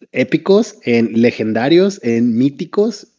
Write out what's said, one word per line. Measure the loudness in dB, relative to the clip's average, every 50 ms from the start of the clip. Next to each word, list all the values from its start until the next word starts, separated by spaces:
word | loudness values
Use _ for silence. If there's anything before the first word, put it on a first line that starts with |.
| -20 _
épicos, | -4 -4 -2 0 -2 -2 2 2 2 2 2 -2 -8 _ -4
en | 0 0 2 0 0 0 2
legendarios, | 2 2 0 -2 -4 -4 -2 -2 0 2 2 2 2 0 -2 -4 -4
en | -4 -2 0 0 0 0
míticos. | 0 -2 -2 -2 -6 -10 -6 -2 -2 -2 -2 -4 -8 -16 _ _